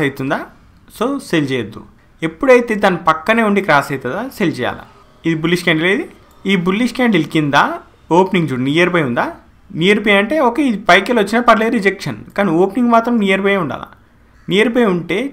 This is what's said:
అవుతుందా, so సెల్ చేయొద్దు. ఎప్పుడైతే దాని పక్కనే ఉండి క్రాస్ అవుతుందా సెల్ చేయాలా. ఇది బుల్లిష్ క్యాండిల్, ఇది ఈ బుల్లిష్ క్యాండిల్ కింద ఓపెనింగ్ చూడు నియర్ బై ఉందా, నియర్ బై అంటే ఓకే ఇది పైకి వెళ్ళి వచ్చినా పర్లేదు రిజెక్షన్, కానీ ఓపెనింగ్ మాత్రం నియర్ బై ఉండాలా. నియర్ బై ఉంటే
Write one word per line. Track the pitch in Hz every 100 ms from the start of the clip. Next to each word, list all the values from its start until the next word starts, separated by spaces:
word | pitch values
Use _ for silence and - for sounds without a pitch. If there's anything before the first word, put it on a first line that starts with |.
అవుతుందా, | 147 135 135 202 381 - - _ - -
so | 240 277 -
సెల్ | 165 135
చేయొద్దు. | 131 104 104 - - _ _
ఎప్పుడైతే | 160 - 262 247 240 208
దాని | 208 175 165
పక్కనే | 160 - 226 220
ఉండి | 202 196
క్రాస్ | 147 139
అవుతుందా | 139 123 170 254 -
సెల్ | 175 123
చేయాలా. | 110 - - - _ _ 165
ఇది | 160
బుల్లిష్ | 165 175 175
క్యాండిల్, | 160 175
ఇది | 226 381 - - - 190
ఈ | 196 170
బుల్లిష్ | 196 247 247
క్యాండిల్ | 247 185 151
కింద | 160 147 139 226 339 - _ - 165
ఓపెనింగ్ | 190 185 151
చూడు | 127 135
నియర్ | 156 175
బై | 175 139
ఉందా, | 123 262 - - _ - -
నియర్ | 180 214 208
బై | 202
అంటే | 208 311 254
ఓకే | 233 277
ఇది | 202 -
పైకి | 185 196
వెళ్ళి | 240
వచ్చినా | 208 226 240
పర్లేదు | 220 226 233
రిజెక్షన్, | 190 190 147 110 117 -
కానీ | 202 160
ఓపెనింగ్ | 190 220 240
మాత్రం | 233 233 240
నియర్ | 196 190 196
బై | 196
ఉండాలా. | 151 - - - _ _ _ _ -
నియర్ | 185 233
బై | 240 226
ఉంటే | 180 160 180 269